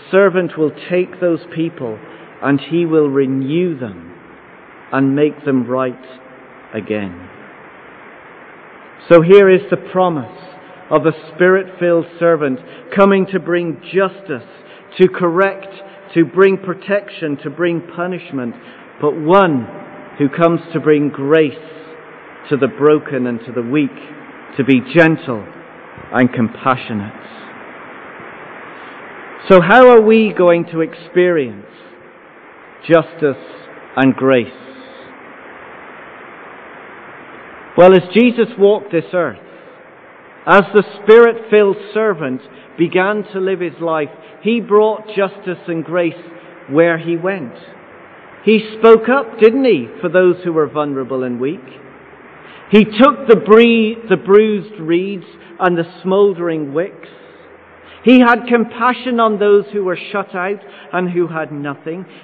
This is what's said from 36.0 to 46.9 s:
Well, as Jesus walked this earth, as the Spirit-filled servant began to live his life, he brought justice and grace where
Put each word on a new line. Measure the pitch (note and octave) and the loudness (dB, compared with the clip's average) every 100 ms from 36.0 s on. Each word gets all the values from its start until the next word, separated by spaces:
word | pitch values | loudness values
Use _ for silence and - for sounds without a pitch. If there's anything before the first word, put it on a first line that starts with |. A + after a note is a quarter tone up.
| - - - - - - - - - - - - - - - - - - | -20 -20 -20 -20 -20 -20 -20 -20 -20 -20 -20 -20 -20 -20 -20 -20 -6 4
Well, | F3+ | 6
as | F#3 F3+ | 6 2
Jesus | G#3 A#3+ A#3 A3 - | 2 2 2 -4 2
walked | G3+ G#3 G3+ | 2 2 -4
this | E3 - | -6 -4
earth, | F3+ D#3 G2 - - - - - - - - - - - | -4 -4 -8 -18 -20 -20 -20 -20 -20 -20 -20 -20 -8 2
as | F#3+ F#3+ | 2 4
the | G#3 - - | 0 -2 -2
Spirit-filled | - A3+ A#3 A3+ - G#3+ G3+ F#3+ - | 6 6 6 2 0 2 2 -2 -6
servant | G#3+ A3 E3+ C#3 C3 - - - - | -4 -2 -2 -6 -8 -12 -20 -10 -4
began | E3 E3+ F#3+ G#3+ F#3+ | -2 0 0 -2 -6
to | F#3+ | -6
live | F#3+ F#3 | -4 -4
his | F3 C#3+ | -8 -8
life, | E3 D#3+ D3 - - - | -4 -4 -6 -10 -20 -8
he | G3+ A#3 | -2 -2
brought | F#3 G#3 G#3+ G#3 - F#3+ | 2 2 2 -2 -8 -6
justice | G3 - F#3 E3+ - | -6 -6 -12 -10 -8
and | E3 D#3 | -8 -6
grace | F3 E3+ - - - - - - | -4 -4 -6 -18 -20 -20 -20 -4
where | C#3+ E3+ | 0 2